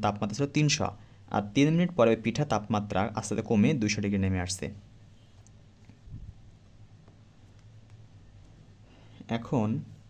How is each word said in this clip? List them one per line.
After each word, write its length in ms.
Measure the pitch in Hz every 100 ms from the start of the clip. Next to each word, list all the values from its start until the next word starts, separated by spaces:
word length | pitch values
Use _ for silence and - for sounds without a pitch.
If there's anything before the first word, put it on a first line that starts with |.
তাপমাত্রা 300 | 107 104 104 107
ছিল 80 | 143 151
তিনশো, 320 | 147 - 98 - - - -
আর 80 | 104 104
তিন 120 | 135 147
মিনিট 160 | 165 175 -
পরে 100 | 113
ওই 40 | 113
পিঠা 200 | 113 113 147
তাপমাত্রা 480 | 107 104 104 104 95 110 -
আস্তে 140 | -
আস্তে 100 | - 107
কমে 200 | 107 123 147
দুইশো 160 | 104 104
ডিগ্রি 160 | 101 101
নেমে 160 | 95 92 90
আসছে। 200 | - - - - - - - - - - - - - - - - - - - - - - - - - - - - - - - - - - - - - - - - - - - - - - - - 117
এখন 300 | - 131 107 135 - -